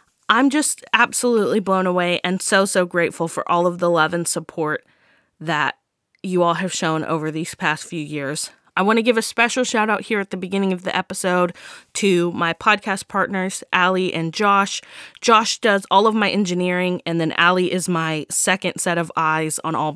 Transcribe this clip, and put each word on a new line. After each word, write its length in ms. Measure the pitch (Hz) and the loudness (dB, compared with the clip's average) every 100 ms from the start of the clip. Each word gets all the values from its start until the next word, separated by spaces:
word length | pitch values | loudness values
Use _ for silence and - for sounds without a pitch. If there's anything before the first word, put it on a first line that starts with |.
| _ _ - | _ _ 0
I'm 200 | 220 269 | 2 4
just 340 | 277 302 - - | 2 0 -4 -2
absolutely 680 | 220 233 - 247 233 190 196 | 2 2 2 0 2 2 0
blown 260 | 190 190 185 | 2 2 2
away 320 | 180 175 175 | 2 2 0
and 200 | 180 185 | -2 -2
so, 240 | - 196 196 | 2 2 4
so 200 | 196 180 | 2 0
grateful 440 | 175 170 - 165 | 0 0 0 -4
for 200 | - - | -4 -2
all 160 | 175 175 | 2 2
of 140 | 175 | 0
the 100 | 175 | 2
love 240 | 170 156 | 2 2
and 140 | 170 170 | 0 -4
support 580 | - 160 - 151 151 - _ _ _ _ - | -6 -6 -4 -4 -4 -8 _ _ _ _ -12
that 380 | 160 151 151 - _ _ _ _ | -4 -2 -2 -4 _ _ _ _
you 220 | 196 180 | -4 2
all 120 | 170 165 | 2 2
have 180 | 185 | -2
shown 320 | - 170 160 151 | -2 -2 -2 -2
over 260 | 160 156 | -4 -4
these 240 | 156 160 - | -6 -8 -4
past 300 | 170 156 - | -2 -2 -6
few 160 | 170 | -10
years. 480 | 147 151 139 151 - - _ - | -8 -8 -6 -6 -8 -12 _ -2
I 60 | |
want 160 | 190 226 | 2 2
to 60 | |
give 140 | 226 226 | 2 2
a 40 | |
special 420 | 220 - 233 262 | 0 0 0 0
shout 260 | 254 233 220 | -2 0 0
out 120 | 208 | -2
here 180 | - 214 | -2 -4
at 100 | 196 | -4
the 80 | 190 | -6
beginning 360 | 180 196 196 | -4 -2 0
of 100 | 180 | -2
the 120 | 180 - | -2 -4
episode 600 | 185 185 185 180 175 - - - - | -4 -4 0 0 0 -4 -18 -20 -14
to 400 | - 202 180 175 | -2 0 2 0
my 200 | 170 170 | -2 -4
podcast 540 | 165 - 208 - 190 - | 0 2 2 0 -6 -4
partners, 560 | 202 190 190 185 - - | -2 -2 -2 -4 -6 -2
Allie 420 | - 180 185 185 | 2 2 2 0
and 200 | - 165 | -2 -4
Josh. 480 | - 208 202 202 - - - - - | 0 2 4 2 -4 -12 -18 -20 -4
Josh 380 | - 220 220 - | 4 4 4 0
does 260 | 226 202 196 | 2 2 2
all 180 | 190 220 | 4 4
of 60 | |
my 160 | 220 208 | 2 2
engineering, 720 | 196 196 180 180 180 180 180 - | 2 0 0 0 0 -2 -4 -4
and 160 | 170 | -2
then 100 | 160 - | 0 2
Allie 340 | 170 185 180 | 4 4 2
is 160 | 185 180 | 0 0
my 380 | 170 160 156 - | -2 -2 -4 -4
second 500 | - - 185 185 - | -2 0 0 -2 -4
set 180 | - 170 | -2 -2
of 140 | 160 - | -2 -2
eyes 440 | 160 156 160 - | 0 0 -2 -4
on 120 | 160 160 | -4 -2
all 180 | 151 | -2